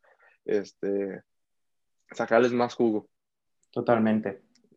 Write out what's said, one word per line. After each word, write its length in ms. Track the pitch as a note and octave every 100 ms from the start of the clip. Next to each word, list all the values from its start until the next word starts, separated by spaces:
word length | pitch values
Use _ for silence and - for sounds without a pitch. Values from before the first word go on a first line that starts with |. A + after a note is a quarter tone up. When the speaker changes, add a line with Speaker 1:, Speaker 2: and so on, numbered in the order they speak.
| _ _ _ _ -
Speaker 1:
este, 760 | G#2 F#2 - G2 G2+ G2 F#2+ - _ _ _ _ _ _ _ _
sacarles 400 | - A#2+ A2+ B2
más 220 | A#2+ A#2+
jugo. 340 | - A#2 G#2+ - _ _ _ _ _ _
Speaker 2:
Totalmente. 720 | - A#2+ A#2 A2 G#2+ G#2 G2 _ _ _